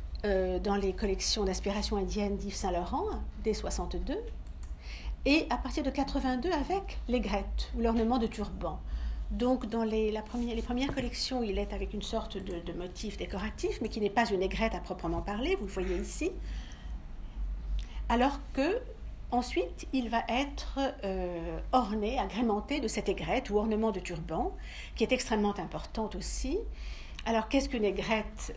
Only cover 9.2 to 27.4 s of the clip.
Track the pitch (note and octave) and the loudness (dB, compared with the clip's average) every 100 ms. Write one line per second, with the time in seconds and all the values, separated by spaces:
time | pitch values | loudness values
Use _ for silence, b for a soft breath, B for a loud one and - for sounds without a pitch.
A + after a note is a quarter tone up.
9.2 | B G3+ B3 B3+ G#3+ A3+ A3 A3 A3 G#3+ | B 2 4 4 2 0 2 4 2 0
10.2 | G#3+ A#3+ A#3+ A3+ A3+ B3 C#4 C4+ A#3+ - | -2 -2 -2 -2 0 0 2 0 -2 -2
11.2 | - B3+ A3+ G3 G3+ G#3 G3+ G#3 - A3+ | -2 0 2 0 0 -2 -2 -2 -2 -2
12.2 | A3 G3+ F#3+ F3 E3 E3 F3+ - G#3+ - | -2 -4 -4 -6 -6 -6 -6 -6 -6 -4
13.2 | F3 G3 G#3+ - F#4 - A3 - G#3 G#3 | -4 -2 -4 -2 -2 0 -2 0 2 4
14.2 | A3+ G3 F#3+ - A3 F3 - F3+ E3+ E3 | 4 4 2 2 2 0 -4 -4 -2 0
15.2 | E3 G#3 C#4 F#4+ F#3+ G3 F#3 F3+ G#3 - | -2 -2 0 0 0 -2 0 0 -2 -2
16.2 | D#4+ - B B B B B B - - | -2 -2 B B B B B B -8 -8
17.2 | - - - - - - B B - A#3 | -8 -4 -4 -2 -2 -2 B B 2 4
18.2 | C4 C#4+ - - C#4+ A#4 - - - - | 4 4 -2 0 2 2 -2 -8 -10 -8
19.2 | - B3 A#3+ E4 - - - C4 A#3 A3+ | 0 0 2 0 0 -4 -2 0 2 0
20.2 | - A#3+ F#3 F#3 - - C4+ - G3 F#3+ | 2 0 0 -2 -4 0 0 0 -2 -2
21.2 | F3+ E3+ E3 D#3+ - B3+ G#3+ G#3+ G#3 C4 | -2 -2 -4 -4 2 4 4 2 0 0
22.2 | G3 G3 A#3+ G#3 - D4 A3+ A3 G3+ F#3+ | 0 2 2 2 0 -2 0 0 0 0
23.2 | D#3+ G#3+ C4 G#3 A3 G#3+ A3 F#3+ - E3+ | 0 0 2 2 4 4 2 0 -2 -6
24.2 | D#3+ D#3+ D#4+ - B B B - A3 B3+ | -2 -2 -2 -2 B B B -2 2 2
25.2 | - G#3+ G#3 G3 E3 D#3 - - G#3+ F3+ | 2 2 4 2 -4 -6 -6 -4 -2 -4
26.2 | - - C4 F4+ A#4 B B B B B | -4 -2 0 0 -2 B B B B B
27.2 | - A3+ | 0 2